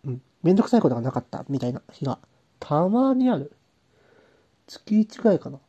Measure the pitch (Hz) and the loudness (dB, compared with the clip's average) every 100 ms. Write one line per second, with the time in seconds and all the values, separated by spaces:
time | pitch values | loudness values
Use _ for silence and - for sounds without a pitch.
0 | 135 127 _ _ 165 196 - 233 151 117 | -10 -12 _ _ 2 2 4 2 2 0
1 | 123 127 - - - 135 123 131 - - | -4 -6 -8 -14 -6 -6 -4 -8 -14 -8
2 | 135 117 _ _ _ _ - 147 185 233 | -8 -8 _ _ _ _ -4 -2 0 2
3 | 269 254 254 180 135 _ _ _ _ _ | 2 2 0 0 -6 _ _ _ _ _
4 | _ _ _ _ _ _ _ - - 214 | _ _ _ _ _ _ _ -20 -2 0
5 | 214 - 226 175 - 143 | 0 0 2 2 -2 -18